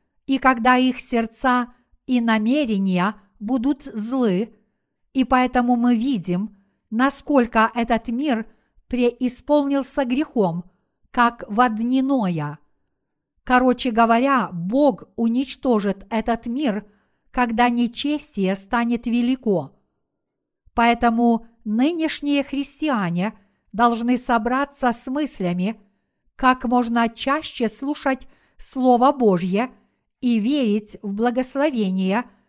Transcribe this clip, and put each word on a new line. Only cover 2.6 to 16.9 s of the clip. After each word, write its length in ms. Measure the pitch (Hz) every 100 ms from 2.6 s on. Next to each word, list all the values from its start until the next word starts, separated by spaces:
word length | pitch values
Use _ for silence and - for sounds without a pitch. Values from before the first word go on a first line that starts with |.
| 269 202 190 180 180 - _ -
будут 420 | 208 262 247 294
злы. 720 | 277 226 214 262 240 180 226 _ _ _ _ _ _
И 120 | 269
поэтому 520 | 254 254 254 254 240 247
мы 200 | 240 233
видим, 600 | 247 247 165 180 208 - _ _ -
насколько 840 | 220 269 - - 285 233 226 220
этот 340 | 240 233 226 226
мир 420 | 233 302 220 - - _ _ -
преисполнился 1200 | 247 240 240 254 - - 294 277 277 262 - 254
грехом, 580 | 254 311 - 190 170 - _ _ _ _
как 340 | - 240 233 -
во 220 | 208 254
дни 320 | 220 233 262
Ноя. 580 | 269 277 196 165 147 147 _ _ _ _ _ _ _ _
Короче 460 | - 254 254 247 262
говоря, 580 | 220 226 233 269 269 190
Бог 540 | 175 175 254 294 185 - -
уничтожит 880 | 233 233 269 - 269 220 202 196 -
этот 380 | 226 220 233 240
мир, 400 | 240 294 196 -